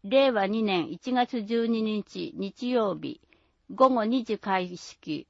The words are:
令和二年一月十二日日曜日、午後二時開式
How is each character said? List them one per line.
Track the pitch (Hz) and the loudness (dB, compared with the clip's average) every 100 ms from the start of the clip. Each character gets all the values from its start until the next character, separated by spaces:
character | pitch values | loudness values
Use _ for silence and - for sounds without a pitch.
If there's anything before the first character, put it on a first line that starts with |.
令 | 196 262 269 | 2 4 4
和 | 226 190 | 2 0
二 | 220 | 0
年 | 214 180 151 | 0 0 -2
一 | 175 - | -6 -2
月 | 247 247 247 | 0 0 -2
十 | 202 233 233 | -2 0 2
二 | 226 | 0
日 | 220 214 - 185 170 - | 0 -2 -6 -10 -10 -6
日 | 196 - 247 | -8 -6 -2
曜 | 247 208 160 | 0 0 -2
日、 | 139 - _ _ _ _ _ | -8 -12 _ _ _ _ _
午 | - 262 | 4 6
後 | 254 214 | 6 2
二 | 254 | 0
時 | 226 208 | -2 -4
開 | - 190 180 175 | -2 -2 -2 -8
式 | - - - 147 - | -16 -16 -8 -8 -8